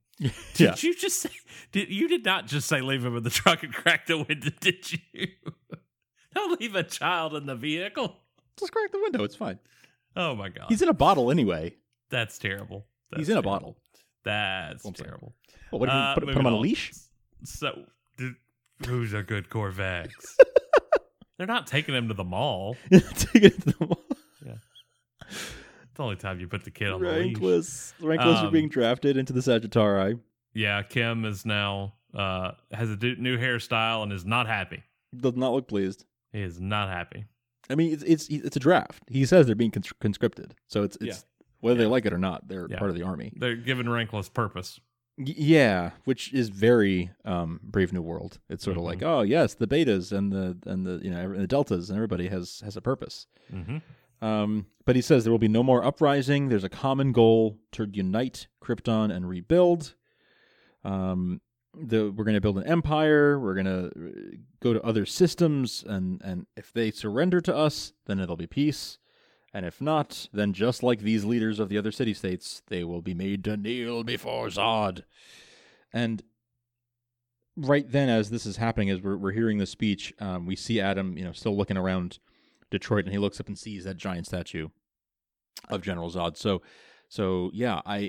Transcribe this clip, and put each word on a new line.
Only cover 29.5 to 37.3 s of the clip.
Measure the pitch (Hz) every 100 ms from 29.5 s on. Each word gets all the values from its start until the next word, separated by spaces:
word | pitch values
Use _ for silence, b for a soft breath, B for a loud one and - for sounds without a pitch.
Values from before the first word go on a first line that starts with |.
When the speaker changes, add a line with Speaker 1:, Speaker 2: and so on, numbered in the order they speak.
| 117 110 117 104 98 98 117 _ _ _
Speaker 2:
Yeah, | 110 107 101
Kim | 101 127 117 113 110
is | 98 110
now, | 104 101 98 98 - _ 101
uh, | 98 92 92 - -
has | 110 117
a | 101
du-, | 120 127
new | 123 123
hairstyle | 127 120 - 113 113 113
and | 104
is | 98 90
not | 117 113
happy. | 107 90 82 - _ - 123
Speaker 1:
Does | 127 123
not | 127
look | 127 123
pleased. | 104 95 98 _ _ _
Speaker 2:
He | 107
is | 95 85
not | 95 104 98
happy. | 90 85 - 107